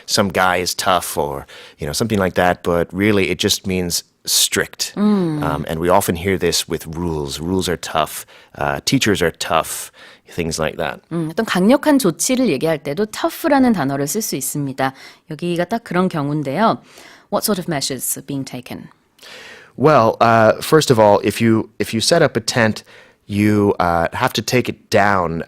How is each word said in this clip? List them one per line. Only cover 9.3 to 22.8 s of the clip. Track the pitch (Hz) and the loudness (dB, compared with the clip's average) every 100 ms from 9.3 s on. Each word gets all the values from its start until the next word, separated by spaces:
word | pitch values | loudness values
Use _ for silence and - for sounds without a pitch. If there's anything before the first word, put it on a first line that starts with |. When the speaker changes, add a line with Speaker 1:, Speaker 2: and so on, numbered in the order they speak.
Speaker 1:
tough. | - - 80 78 - - - - - - | -2 -2 -2 -2 -8 -14 -18 -20 -20 -12
Things | - 80 82 | -6 -4 -4
like | 78 - | -4 -4
that. | 78 - - | -8 -8 -8
Speaker 2:
음, | 165 156 | -6 -6
어떤 | 165 | -4
강력한 | 226 185 190 277 302 277 | -4 2 2 4 2 2
조치를 | 190 151 - 254 254 | 2 -2 -2 0 0
얘기할 | 131 156 156 | 0 -2 -2
때도 | 143 147 | -4 -6
tough라는 | 214 - 339 - 320 277 254 | -6 -4 -6 -4 0 4 4
단어를 | 202 135 139 143 | 2 -2 -2 -4
쓸 | 196 | -4
수 | 220 151 | -6 -6
있습니다. | - 151 139 127 131 - - - - | -6 -6 -6 -4 -4 -6 -18 -20 -16
여기가 | 151 175 170 175 | -8 -4 -4 -4
딱 | 233 | -6
그런 | - 175 185 | -4 -2 0
경우인데요. | 165 143 151 139 143 220 135 - - - - _ | -2 -4 -4 -4 0 0 -2 -8 -20 -20 -20 _
What | 196 | -4
sort | - 196 | -2 -2
of | 175 | -4
measures | 147 - 131 - - | -4 -4 -6 -6 -8
are | |
being | - 139 131 | -8 -8 -8
taken? | 127 - 95 - _ _ _ - - - - - - | -12 -12 -14 -16 _ _ _ -20 -20 -20 -20 -16 2
Speaker 1:
Well, | 139 143 113 - | 4 6 6 4
uh, | 113 113 110 - | 4 6 6 4
first | - 156 - | 4 4 6
of | 113 | 6
all, | 107 101 | 6 6
if | 107 - | 2 0
you, | 113 110 - - | 2 2 0 -6
if | 101 | -4
you | 113 | -2
set | - 170 | 2 2
up | 147 120 | 2 0
a | |
tent, | - - 110 - | -2 0 0 0